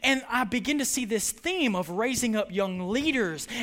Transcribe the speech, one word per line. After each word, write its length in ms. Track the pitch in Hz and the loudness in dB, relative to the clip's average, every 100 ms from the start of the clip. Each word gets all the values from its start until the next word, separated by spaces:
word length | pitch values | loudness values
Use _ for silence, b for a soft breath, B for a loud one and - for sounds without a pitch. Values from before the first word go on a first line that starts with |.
And 220 | 262 269 - | 2 2 2
I 160 | 240 240 | 0 2
begin 340 | 247 220 302 | 0 0 0
to 60 | 254 | 2
see 200 | - 233 | 0 0
this 260 | 220 - | 0 -2
theme 440 | - 339 370 269 185 | -4 -4 0 2 0
of 140 | 175 | -2
raising 460 | 175 240 254 240 214 | 0 0 0 0 0
up 160 | 208 | 0
young 380 | 185 196 185 180 | 0 0 -2 -2
leaders 580 | 233 302 269 190 156 - 240 | 0 2 2 0 -2 -6 -6